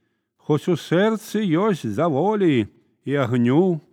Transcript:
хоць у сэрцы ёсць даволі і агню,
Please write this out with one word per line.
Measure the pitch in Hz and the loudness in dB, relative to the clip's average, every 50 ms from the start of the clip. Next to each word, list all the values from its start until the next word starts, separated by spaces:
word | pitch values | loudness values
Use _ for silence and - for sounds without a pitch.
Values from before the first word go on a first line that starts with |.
| _ _ _ _ _ _ _ | _ _ _ _ _ _ _
хоць | _ _ - 151 139 - | _ _ -2 -2 0 0
у | 180 175 | -2 -2
сэрцы | - - - 156 175 202 226 220 208 - - - 214 220 | -2 -2 -2 0 2 2 2 0 -4 -6 -6 -4 -2 0
ёсць | 180 151 170 208 226 185 - - | 0 0 0 0 0 -2 -2 -4
даволі | 113 101 123 160 175 139 135 175 208 220 208 190 165 139 117 101 - - _ _ _ _ _ _ | -6 -4 -2 -2 0 0 0 0 0 0 0 2 2 2 2 0 -2 -6 _ _ _ _ _ _
і | 131 139 143 | -4 -2 -2
агню, | 131 110 127 123 120 120 131 160 190 185 170 147 - _ | 0 0 0 0 2 2 4 4 2 2 0 -2 -6 _